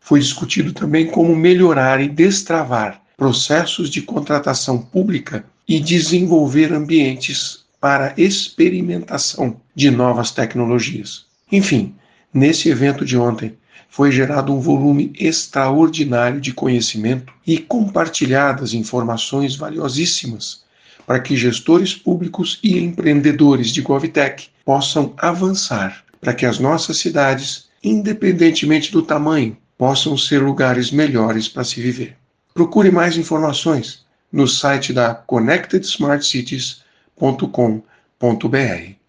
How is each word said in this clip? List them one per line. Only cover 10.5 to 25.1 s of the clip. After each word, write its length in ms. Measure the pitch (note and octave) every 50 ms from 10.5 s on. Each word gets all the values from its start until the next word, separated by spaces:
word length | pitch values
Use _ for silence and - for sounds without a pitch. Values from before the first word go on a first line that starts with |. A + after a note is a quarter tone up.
| - B2 A#2+ A2+ A#2+ A#2+ A2+ C3+ - A#2+ G2+ - - - _ _ _ _ _ _
Enfim, 460 | G3+ G3 G3 - D3 A2+ G2 - - - _ _ _ _ _ _ -
nesse 360 | C3+ C3+ D#3 D#3+ - - E3
evento 360 | C#3+ A#2 C#3 C#3 C#3 C#3 -
de 120 | A#2+ B2+
ontem, 400 | B2 A#2+ A#2+ A2+ A2 A2 A2 - _ _ _ _ - _ _
foi 220 | - - C#3 C#3+
gerado 420 | C3 C3 C3 B2+ D3 C#3 B2 - C#3
um 60 | C3+
volume 520 | B2+ E3 C#3+ C3+ C#3 D3 C#3+ C#3+ - - -
extraordinário 1200 | - - D#3+ D#3+ - - - - C#3 C3+ C3+ C3+ D3+ E3 D#3 D#3 D#3+ D3 C#3 B2 A#2+ A#2+ B2 B2 C#3+
de 140 | C3+ C3+ B2
conhecimento 800 | - - C3 B2 A#2+ A#2 - - A2 G#2+ A#2 C3 C3 B2+ - _ _ _
e 120 | - D#3+
compartilhadas 1160 | - - - - A#3+ G#3+ G3 - E3+ E3 D#3+ - - D#3 B2+ C3 C#3 C#3+ C#3+ C3+ C3 C3+ G#2+ A2
informações 800 | A#2 G#2+ - - B2 A#2 A#2 A#2 A2 - - C3+ C#3 C#3+ C3+ C3
valiosíssimas 1080 | C#3 D#3 D#3 D#3 D#3+ D#3 C#3 B2+ C#3+ E3+ F3 - - - B2+ A2+ G2+ - - - _ _ _ _ _ _ _ - _ _
para 120 | - B2+ B2+
que 160 | B2+ - C#3+
gestores 600 | B2 A#2 B2 A2+ - - - E3 F3+ G3 F3+ -
públicos 640 | - _ - F3+ E3+ F3 E3 - - F3 - - -
e 160 | - G#3 F3+
empreendedores 920 | F3+ E3+ F3 E3+ - E3+ D#3 D3 D3 C#3 D3+ C#3+ - D3+ C#3+ C#3 B2+ A#2+ A2+
de 120 | - D3
GovTech 680 | B2+ - C#3 C#3 D#3+ D#3+ - D#3 C#3 C3+ - - - _ _ _ _
possam 500 | - C3+ C#3 C#3 - - D#3 C#3 -